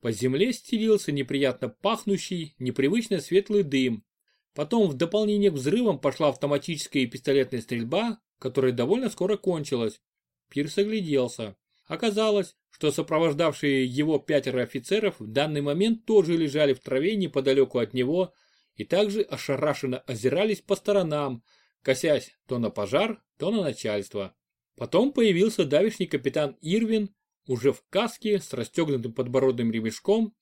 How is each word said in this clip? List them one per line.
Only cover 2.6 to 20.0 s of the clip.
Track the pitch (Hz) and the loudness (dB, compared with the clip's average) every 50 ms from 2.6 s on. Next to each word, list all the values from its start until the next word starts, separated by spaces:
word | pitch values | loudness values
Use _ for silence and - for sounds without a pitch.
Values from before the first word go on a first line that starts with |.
| 127 127 117 - 151 151 180 240 226 - 208 170 | -6 -6 -2 0 2 2 2 0 -2 -2 -4 -4
светлый | - - 175 190 196 - 214 208 196 | -4 0 0 0 0 2 0 0 0
дым. | 143 139 135 131 127 113 110 _ _ _ _ _ _ _ _ _ _ _ | 2 0 0 0 0 -2 -4 _ _ _ _ _ _ _ _ _ _ _
Потом | - 151 147 233 233 214 185 | -8 -4 0 2 2 2 2
в | 143 | 2
дополнение | 123 170 165 - 208 214 208 208 208 202 196 | 0 -2 0 0 0 0 2 2 4 2 2
к | 165 | 2
взрывам | 139 127 143 180 233 247 220 175 135 | 2 -2 0 0 2 2 0 0 0
пошла | - - - - 156 147 | 0 -2 0 2 0 0
автоматическая | 127 - - 143 143 143 - - 170 151 - - - 143 131 | 0 0 -2 -2 -2 -2 -2 -4 -8 -8 -8 -4 0 0 0
и | |
пистолетная | 117 - 135 _ - 139 139 131 127 - 120 | 0 -4 -8 _ 0 2 2 2 0 -4 -10
стрельба, | 113 - 127 117 117 117 147 185 226 240 208 - _ _ _ _ | -8 -6 -6 -6 -4 -2 -2 -2 -2 -2 -6 -8 _ _ _ _
которая | - 131 127 143 131 127 123 | -10 -4 -2 2 2 2 2
довольно | 120 120 131 190 247 262 226 | 0 0 0 0 0 0 -4
скоро | - - 175 185 214 | -4 -4 -2 -2 -2
кончилась. | 196 - 190 180 160 147 - 139 120 117 110 - - _ _ _ _ _ _ _ _ _ _ | -2 -2 -4 -4 -2 -4 -4 -2 -2 -2 -2 -4 -8 _ _ _ _ _ _ _ _ _ _
Пирс | - 139 143 143 - - | -4 -4 -4 -2 0 0
огляделся. | 202 208 220 220 196 160 147 135 127 120 - - 117 104 98 _ _ _ _ _ _ | 0 0 0 -4 -2 0 0 0 0 0 -4 -8 -10 -10 -10 _ _ _ _ _ _
Оказалось, | _ 156 160 - 233 202 208 220 220 208 202 185 - _ _ _ _ | _ -8 -2 -2 -2 0 2 2 2 2 0 0 -2 _ _ _ _
что | _ _ - 151 | _ _ -2 -2
сопровождавшие | 139 - 151 - 165 156 165 160 143 147 170 160 147 - - 143 139 135 131 | 0 -2 -4 0 2 2 2 2 2 2 0 0 0 0 0 0 2 2 0
его | 127 123 135 151 156 156 139 | 0 0 -2 0 2 0 -2
пятеро | - - 156 143 131 135 123 127 123 | 0 2 0 0 2 0 -2 -2 -4
офицеров | 117 - 135 117 - 190 214 220 196 - - | -4 -6 -10 -4 -2 -2 0 0 -2 -4 -4
в | 113 | -14
данный | 107 107 131 147 156 151 147 | -4 -2 0 0 0 0 -2
момент | 143 143 143 165 196 226 233 226 _ | -2 -2 0 0 2 0 0 -2 _
тоже | - 220 208 180 156 170 | 4 4 4 6 6 2
лежали | 165 170 147 135 151 151 143 131 | 0 0 0 2 2 4 4 2
в | - | 0
траве | _ - 131 131 147 190 220 | _ -2 -2 0 0 0 0
неподалеку | 208 190 160 - 143 135 139 135 139 135 127 - 123 | 0 -2 0 0 0 2 4 4 4 4 4 2 -2
от | 117 107 - | -2 0 0
него | 127 123 127 156 180 185 180 _ _ _ _ _ _ _ _ _ | -2 0 0 2 0 0 -2 _ _ _ _ _ _ _ _ _
и | - - | -12 -6
также | - - 180 214 208 196 220 202 | -2 2 2 2 2 0 -2 -4
ошарашенно | - - 117 - - 139 127 - 151 139 - - 131 123 | -4 -4 -10 -4 -4 -2 0 0 -2 -2 -2 -4 -6 -6
озирались | - | -6